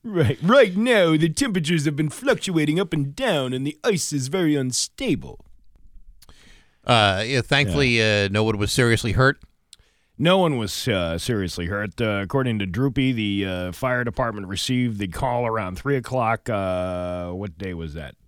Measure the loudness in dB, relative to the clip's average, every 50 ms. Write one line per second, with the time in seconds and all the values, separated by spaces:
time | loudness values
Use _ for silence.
0 | -10 -4 0 2 2 2 0 0 2 6 6 6 6 6 4 0 2 4 4 4
1 | 6 4 4 4 2 2 2 0 -2 0 0 -2 0 0 0 0 0 0 0 0
2 | -2 -4 -4 -2 0 0 0 0 0 -2 0 0 2 2 2 0 0 0 -2 -2
3 | -2 -4 -4 -2 0 0 2 0 0 -2 -4 -4 -4 -6 -6 _ -2 0 0 0
4 | -2 -4 -4 -4 -4 -2 -2 0 2 2 2 2 0 -2 -2 -4 -4 -6 _ -6
5 | -2 -2 -2 -2 -4 -14 -16 -18 -20 -20 -20 -20 _ -20 _ _ -20 -20 -20 -20
6 | -20 -20 -20 -20 -20 -20 -20 -20 -20 -20 -20 -20 _ _ _ _ _ 2 4 6
7 | 6 4 4 2 -2 0 0 -2 0 2 2 2 2 2 2 2 2 4 4 4
8 | 4 4 4 4 2 2 2 2 2 2 0 0 -2 0 2 2 4 4 4 2
9 | 0 0 2 4 4 4 2 _ -12 _ _ _ _ _ -20 _ _ _ _ _
10 | _ _ _ 0 2 4 4 4 4 2 2 0 -4 -4 -6 -4 -2 0 0 0
11 | 0 -2 -4 -4 -2 -2 -2 -2 -2 -4 -4 -6 -6 -4 -4 -6 -6 -8 -4 -4
12 | -2 -2 -2 -2 -4 -2 -2 -2 0 0 -2 -2 -4 -4 -2 -2 -2 0 0 0
13 | 0 0 0 0 -2 -2 -2 -2 -2 -4 -4 -6 -6 -8 -8 -6 -4 -2 -2 -2
14 | -4 -4 -4 -2 -4 -4 -4 -8 -10 -8 -8 -6 -4 -2 0 0 0 -2 -2 -4
15 | -6 -6 -4 -4 -4 -2 -2 -2 -2 -2 -2 -2 -4 -6 -8 -6 -2 -2 -2 -2
16 | -2 -4 -2 0 0 0 0 -2 _ -4 -2 -2 0 -2 -2 -2 -2 -4 -4 -4
17 | -4 -6 -6 -6 -6 -8 -8 -8 -8 -10 -10 -10 -10 -10 -8 -8 -8 -8 -10 -10
18 | -12 -14 -16 _ _